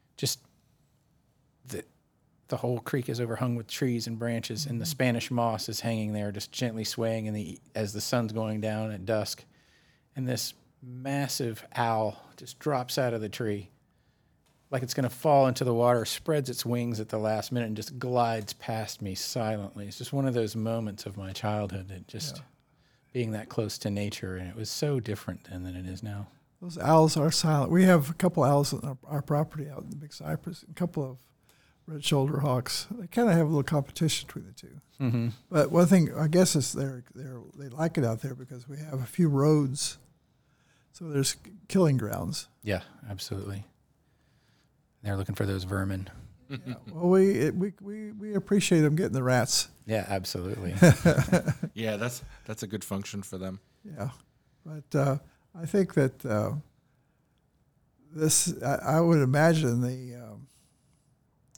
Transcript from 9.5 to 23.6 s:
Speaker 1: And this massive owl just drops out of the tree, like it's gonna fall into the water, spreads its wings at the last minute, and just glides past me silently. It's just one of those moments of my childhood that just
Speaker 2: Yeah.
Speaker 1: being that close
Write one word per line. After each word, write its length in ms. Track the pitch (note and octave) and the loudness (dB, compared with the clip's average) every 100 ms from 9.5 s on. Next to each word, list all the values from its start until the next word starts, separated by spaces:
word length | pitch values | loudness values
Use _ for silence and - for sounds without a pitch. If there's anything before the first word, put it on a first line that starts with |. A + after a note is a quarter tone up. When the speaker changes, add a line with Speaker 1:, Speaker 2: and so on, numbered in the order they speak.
| _ _ _ _ _ _ C3+ | _ _ _ _ _ _ -6
Speaker 1:
And 120 | B2+ | -4
this 260 | - - - _ _ | -4 -6 -10 _ _
massive 840 | B2+ B2 C3+ C#3 C3+ - A#2+ A2 - - | -18 -12 -4 -2 -2 -2 -4 -6 -8 -2
owl 460 | A#2 A2 G#2+ - - - | 2 2 0 -4 -14 -20
just 220 | B2 - | -18 -8
drops 380 | D3+ C3+ B2 - | -2 -2 -2 -2
out 160 | B2 | 0
of 80 | A#2 | -2
the 80 | G#2+ | -4
tree, 400 | - A2+ G#2 F#2 _ _ _ _ _ _ _ _ _ _ | -4 -4 -4 -8 _ _ _ _ _ _ _ _ _ _
like 120 | C3 | -6
it's 100 | B2 | -2
gonna 160 | - B2 | -2 -2
fall 380 | - D#3+ C#3 C3 | 0 4 6 6
into 160 | B2+ | 4
the 100 | B2+ | 0
water, 320 | A#2 A#2+ B2 G#2+ | 4 4 4 0
spreads 440 | - - D3+ C3 | -4 -2 -2 -2
its 160 | A#2+ A#2 | -4 -4
wings 340 | A#2+ A#2+ G#2+ | -2 -2 -4
at 100 | G#2+ | -4
the 80 | A2 | -2
last 320 | G#2+ G#2+ - | 0 0 -2
minute, 160 | B2 A2+ | -2 -2
and 80 | G#2+ | -4
just 240 | - B2+ | -8 -8
glides 540 | B2 B2 A#2 A2+ G#2 | 0 2 2 0 -6
past 480 | - - A2+ A2 - | -10 -6 -6 -6 -8
me 140 | G2+ F#2+ | -8 -6
silently. 680 | - C3 A2 G#2+ G2 G#2 G#2 | -6 -4 -2 -2 -6 -12 -14
It's 100 | - | -12
just 160 | B2 | -6
one 120 | C#3 C3+ | -2 0
of 60 | |
those 220 | A#2+ G#2+ A2+ | 0 -2 -2
moments 500 | A2 A2+ G#2+ G2+ G2+ | -2 -2 -4 -8 -10
of 120 | G2 | -10
my 140 | F#2+ | -10
childhood 560 | F#2+ G#2 G#2+ G2 F#2+ F#2+ | -6 -2 -2 -4 -6 -10
that 180 | F#2 - | -14 -14
just 300 | G#2 D3+ - | -10 -10 -12
Speaker 2:
Yeah. 60 | - _ _ _ _ _ _ | -18 _ _ _ _ _ _
Speaker 1:
being 180 | B2+ A2+ | -4 -4
that 180 | G#2+ G#2+ | -4 -4
close 280 | - | -4